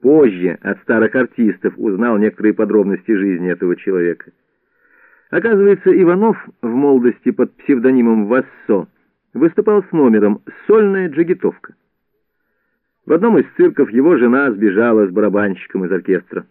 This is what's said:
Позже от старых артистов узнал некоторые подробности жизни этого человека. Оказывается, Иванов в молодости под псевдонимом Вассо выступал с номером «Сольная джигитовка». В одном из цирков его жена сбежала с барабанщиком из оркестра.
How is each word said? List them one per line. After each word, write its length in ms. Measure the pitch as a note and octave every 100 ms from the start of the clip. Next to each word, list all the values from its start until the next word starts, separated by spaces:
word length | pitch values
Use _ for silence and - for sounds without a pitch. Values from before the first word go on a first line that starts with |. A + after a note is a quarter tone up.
Позже 580 | B2 D#3 C3+ F#2 F2+ E2
от 180 | - G2+
старых 340 | - A2+ A2
артистов 600 | C3 B2 - A2+ F#2+ G2+ -
узнал 400 | A2 F#2+ A#2+ G#2+
некоторые 380 | G#2+ - G#2+
подробности 580 | G2 G#2+ G#2 G2 F#2 -
жизни 380 | G#2+ G2 F2+ F2+
этого 260 | F2 F#2 F2
человека. 540 | - F#2 F2 E2 - _ _ _ _ _ _ _ _ _ _
Оказывается, 600 | E3+ G#3 G#3 G3+ F#3+ F#3+
Иванов 460 | F#3 E3+ F3+ A3+ G3+ - -
в 60 | A#2+
молодости 600 | A#2+ C#3+ C3+ A#2+ G#2+ -
под 220 | A2+ A#2+ _
псевдонимом 680 | - C#3 A#2+ C3 A#2 A2+ G#2
Вассо 640 | B2+ B2+ - - G#2 D#2 _ _ _ _
выступал 480 | A#2 D#3+ E3 G#3 G#3
с 100 | F#3
номером 500 | E3+ C3+ A2 G2+ G#2 - - -
«Сольная 420 | A3 G#3 F#3+ F3+
джигитовка». 680 | C#3 E3 F3+ F#2 - - _ _ _ _ _ _ _ _ _ _ _ _ _ -
В 60 |
одном 260 | D#3+ A3 G3
из 60 | - -
цирков 340 | F3 - C#3
его 260 | A2 C#3+ E3
жена 340 | A#2+ B2+ C#3+
сбежала 540 | G2+ G#2+ F#2+ A#2+ A2 G2+
с 40 |
барабанщиком 760 | F2+ G#2 G2 G2+ F#2 - F#2+
из 80 | F#2
оркестра. 540 | F#2 E2+ F#2 - F#2 -